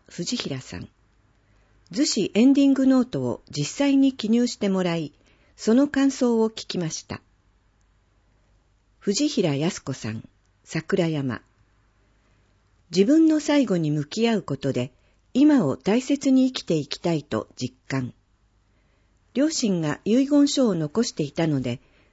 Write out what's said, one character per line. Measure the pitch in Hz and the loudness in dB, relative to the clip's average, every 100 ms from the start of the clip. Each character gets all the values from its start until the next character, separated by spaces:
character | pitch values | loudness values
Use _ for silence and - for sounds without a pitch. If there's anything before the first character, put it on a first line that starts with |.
| _ | _
藤 | - 175 240 | -12 -8 -6
平 | 185 135 | -6 -10
さ | - 90 | -12 -14
ん。 | - _ _ _ _ _ _ _ _ _ - | -16 _ _ _ _ _ _ _ _ _ -10
図 | 180 311 | -4 -2
紙 | - 185 | -2 0
エ | 202 | 4
ン | 254 | 4
デ | 277 | 6
ィ | 277 | 4
ン | |
グ | 269 262 | 4 4
ノ | 262 | 2
ー | |
ト | 247 143 | 0 -4
を | 123 - - | -4 -6 -8
実 | 147 143 - | -8 -6 -2
際 | 277 277 | 2 4
に | 269 | 2
記 | 269 208 | 0 -2
入 | 233 240 | 0 0
し | - | -2
て | 202 | -2
も | 190 | 0
ら | 180 170 | -2 -4
い、 | 151 _ _ _ _ - | -8 _ _ _ _ -6
そ | - | 2
の | 240 285 | 2 2
感 | 269 277 | 2 0
想 | 262 247 233 | 2 0 2
を | 220 | 0
聞 | 220 - | -4 -10
き | - | -6
ま | 160 | -6
し | - - | -8 -12
た。 | 101 _ _ _ _ _ _ _ _ _ _ _ _ _ _ _ _ _ _ | -14 _ _ _ _ _ _ _ _ _ _ _ _ _ _ _ _ _ _
藤 | - 208 294 | -4 -2 -2
平 | 277 180 | 0 -2
康 | 139 160 - | 0 -2 -4
子 | - | -10
さ | 135 113 | -10 -10
ん、 | 113 - _ _ _ | -10 -14 _ _ _
桜 | - 160 - 190 165 | -12 -10 -4 -2 0
山。 | 156 135 110 _ _ _ _ _ _ _ _ _ _ _ _ _ _ - | -2 -4 -8 _ _ _ _ _ _ _ _ _ _ _ _ _ _ -4
自 | 165 | 2
分 | 202 311 320 | 4 6 4
の | 311 | 2
最 | 294 294 233 | 2 2 2
後 | 180 | 0
に | 156 | 0
向 | 151 143 | -2 -4
き | - 226 | -2 0
合 | 220 | 0
う | |
こ | - 139 | -4 -6
と | 139 | -4
で、 | 123 127 _ _ _ _ | -2 -4 _ _ _ _
今 | 240 294 285 151 | 2 4 4 2
を | - | -2
大 | - 226 | 0 0
切 | 262 285 277 | 0 -2 2
に | 262 262 | 2 2
生 | 254 | -2
き | |
て | - | -2
い | 160 - | -2 -2
き | - | -6
た | 175 | -2
い | 160 | -2
と | - 110 - - | -2 -6 -6 -8
実 | 123 _ - | -10 _ -8
感。 | 135 123 - _ _ _ _ _ _ _ _ _ _ _ | -6 -6 -12 _ _ _ _ _ _ _ _ _ _ _
両 | 240 302 | -2 -2
親 | 302 220 180 | 0 -2 0
が | 156 147 | -2 -4
遺 | - 233 277 | 0 0 2
言 | 294 285 | 4 2
書 | 294 247 | 2 0
を | |
残 | 175 151 - | 0 -2 -2
し | 240 | -4
て | - | -4
い | 147 | -4
た | - 165 | -2 0
の | 143 | 0
で、 | 123 127 _ _ _ | -2 -6 _ _ _